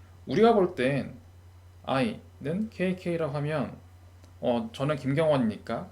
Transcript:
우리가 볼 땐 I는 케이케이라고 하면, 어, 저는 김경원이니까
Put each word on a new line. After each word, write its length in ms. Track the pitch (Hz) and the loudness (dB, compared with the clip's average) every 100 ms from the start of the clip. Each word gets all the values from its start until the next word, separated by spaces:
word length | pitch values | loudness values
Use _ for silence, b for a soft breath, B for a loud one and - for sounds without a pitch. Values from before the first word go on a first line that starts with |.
| b b - | b b -2
우리가 280 | 143 226 | 4 6
볼 220 | 220 180 - | 6 4 2
땐 420 | 127 135 - - - - - - - - | 0 0 -4 -12 -20 -20 -20 -20 -20 -16
I는 880 | - 135 120 - - - 135 180 220 | -4 0 0 -2 -14 -10 -6 -4 -4
케이케이라고 640 | - 185 180 180 165 156 | -2 -2 -2 -4 -2 -2
하면, 420 | 143 147 156 104 - - - - - - - | -2 -2 -2 -4 -8 -20 -20 -20 -20 -20 -6
어, 300 | 123 120 110 | -2 0 -2
저는 240 | - 139 147 | -4 -2 -2
김경원이니까 920 | 131 139 160 139 113 98 - 117 - | -2 2 4 4 2 -2 -6 -6 -6